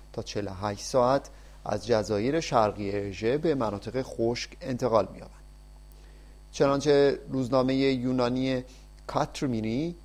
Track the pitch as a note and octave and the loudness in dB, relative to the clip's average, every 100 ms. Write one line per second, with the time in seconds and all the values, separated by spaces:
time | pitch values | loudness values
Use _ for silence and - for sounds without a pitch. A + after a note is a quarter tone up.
0 | - - - G#2+ G2 F#2 G#2 G2+ - C3 | -16 -12 -8 -6 -6 -4 -6 -6 -2 2
1 | B2 C#3 - - - - - G#2+ G#2+ A2 | 4 2 -2 -16 -20 -12 -6 -4 0 0
2 | G2 G2+ A#2 D#3+ D#3 B2+ G#2+ G2 G2+ G2+ | 2 0 0 -2 2 4 4 2 -4 -4
3 | G2+ F#2 A2+ D3 E3 C#3 A2 G2+ A2+ B2 | -6 -4 -2 0 0 0 -2 -4 -6 -6
4 | C3 - A2+ B2 - - - B2 B2 A2 | -6 -2 -2 -2 -6 -10 -8 -4 2 4
5 | F#2+ - - - - - - - - - | 2 -4 -18 -20 -20 -20 -20 -20 -20 -20
6 | - - - - - - C#3+ C#3 C#3+ C#3+ | -20 -20 -20 -20 -10 0 2 4 4 6
7 | C#3 - - C3+ B2 C3 B2+ C3+ C3+ C3 | 6 2 -2 -4 0 2 2 2 2 2
8 | B2 B2+ A#2+ B2+ C3 B2+ B2 - - - | 0 0 0 0 -2 -2 -6 -14 -20 -18
9 | - C#3 D3 - C#3+ A2+ A2 A#2+ E3 E3+ | -6 -2 -2 -2 -2 -2 -2 -2 -4 -6